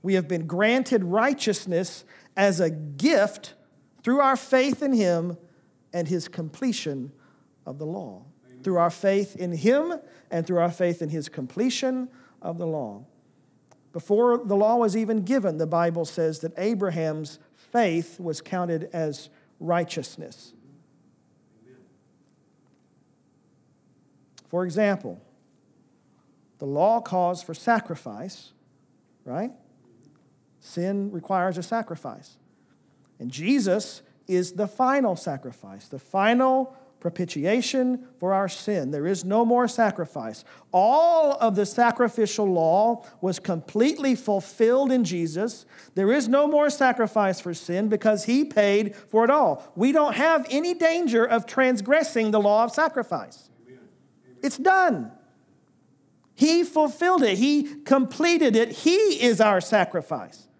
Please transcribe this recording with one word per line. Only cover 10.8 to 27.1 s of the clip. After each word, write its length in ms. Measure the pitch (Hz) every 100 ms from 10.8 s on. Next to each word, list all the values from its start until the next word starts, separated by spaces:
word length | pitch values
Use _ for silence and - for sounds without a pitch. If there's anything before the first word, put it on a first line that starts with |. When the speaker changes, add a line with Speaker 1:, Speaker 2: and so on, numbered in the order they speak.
| 175 170
Speaker 1:
in 80 | 156
his 180 | 160 147
completion 800 | - 127 - 254 247 262 254 254 - - _
of 180 | 175 170
the 80 | 170
law. 380 | 156 117 101 131 _ _ _ _ _ _ _ _
Before 440 | 170 - 208 240 240
the 200 | 214 202
law 180 | 214
was 220 | 240 226 208
even 260 | 220 220
given, 360 | 185 262 196 156
the 80 | 160
Bible 380 | 170 170 170
says 360 | 160 - 160 156
that 120 | 165 -
Abraham's 840 | 196 220 196 165 160 156 147 - _
faith 680 | _ - 233 208 165 165 -
was 220 | 175 151
counted 480 | - 185 175 165 -
as 360 | 170 156 139 - _ _ _
righteousness. 920 | 165 170 170 - 135 - 156 - - _ 135 139 _ _ _ _ _ _ _ _
Speaker 2:
Amen. 140 | 120 131 _ _ _ _ _ _ _ _ _ _ _ _ _ _ _ _ _ _ _ _ _ _ _ _ _ - _
Speaker 1:
For 160 | 175
example, 580 | 180 170 208 190 113 90 _ _ _ _ _ _ _ _ _ _ _ _ _ _
the 60 |
law 360 | 139 143 190 226
calls 440 | 226